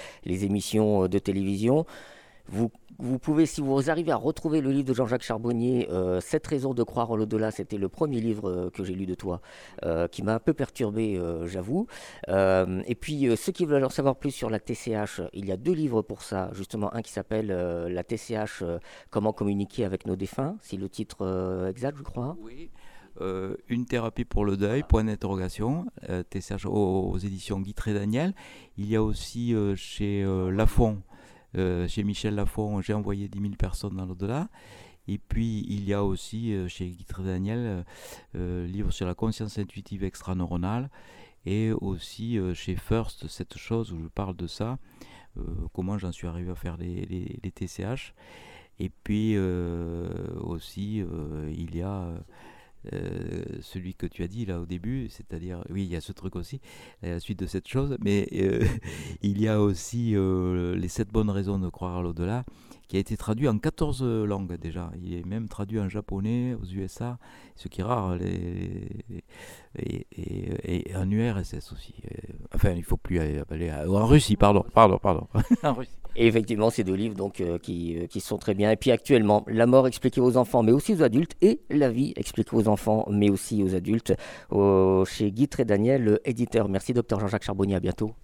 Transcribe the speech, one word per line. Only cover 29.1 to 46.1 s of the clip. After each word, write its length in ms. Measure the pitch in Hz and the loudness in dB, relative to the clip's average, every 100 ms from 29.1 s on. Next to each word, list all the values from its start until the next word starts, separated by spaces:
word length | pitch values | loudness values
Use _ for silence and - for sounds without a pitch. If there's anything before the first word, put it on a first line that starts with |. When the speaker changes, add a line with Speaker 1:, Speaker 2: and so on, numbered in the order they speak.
| 107 - 117 120 | -2 -6 -4 0
Speaker 2:
euh, 200 | 113 101 | 2 2
chez, 480 | 98 - - 104 101 | -2 -6 -4 -2 0
euh, 280 | 98 95 92 | 0 0 2
Lafon, 520 | 98 110 - 117 101 - - - - _ - | 4 6 6 4 2 -10 -20 -20 -20 _ -2
euh, 300 | 92 87 87 | 0 0 -2
chez 160 | - | 0
Michel 320 | 101 101 107 | -2 -2 -2
Lafon, 460 | 104 101 - 107 101 | 0 0 0 -2 -2
J'ai 140 | 95 | -2
envoyé 340 | 107 101 101 101 | -2 -2 -4 -6
dix 100 | 101 | -6
mille 180 | 101 98 | -4 -2
personnes 380 | 92 - 104 | -2 -2 -6
dans 100 | 95 | -6
l'au-delà. 440 | 92 92 98 131 208 - - - - - - | -8 -6 -4 -4 -6 -10 -20 -20 -20 -14 -8
Et 120 | 101 | -8
puis, 460 | - - 117 107 - | -4 -2 0 -2 -4
il 160 | 101 | -4
y 100 | 98 | -2
a 80 | 101 | 0
aussi, 500 | 101 92 - 110 117 | 0 -2 -6 -6 -4
euh, 140 | 98 90 | -2 -4
chez 220 | - 90 | -6 -8
Guy 160 | 87 | -10
Trédaniel, 540 | - - 95 92 98 117 | -12 -6 -4 -2 -2 -2
euh, 220 | 120 92 85 - - - - | -4 -6 -8 -14 -18 -20 -12
euh, 320 | - 87 90 87 | -8 -6 -4 -4
livre 240 | 98 92 | -2 -2
sur 160 | - 90 | 0 -4
la 80 | |
conscience 420 | 90 113 - 107 - | -2 -2 -2 -6 -6
intuitive 460 | 98 - - 98 | -6 -8 -12 -6
extraneuronale. 880 | 95 - - 90 85 87 92 117 135 - - - - _ - | -6 -6 -6 -4 -2 -2 -2 -2 -6 -12 -20 -20 -20 _ -4
Et 240 | 104 110 | 0 0
aussi, 720 | 110 98 90 - - 113 113 | -2 -4 -6 -8 -10 -4 -2
euh, 140 | 92 | -2
chez 200 | 87 - | -2 -4
First, 540 | 90 - 113 98 - 78 | -4 0 0 0 -6 -10
cette 280 | - - - | -10 -12 -10
chose 360 | - 113 107 | -4 -2 -2
où 80 | 85 | -8
je 60 | 82 | -6
parle 260 | - 98 | -4 -4
de 140 | 90 87 | -6 -8
ça, 300 | - 110 135 - - - - - - | -4 -6 -6 -12 -20 -20 -20 -16 -10
euh, 40 | - 90 85 | -8 -6 -6
comment 240 | - 92 101 | -6 -4 -4
j'en 140 | 92 | -6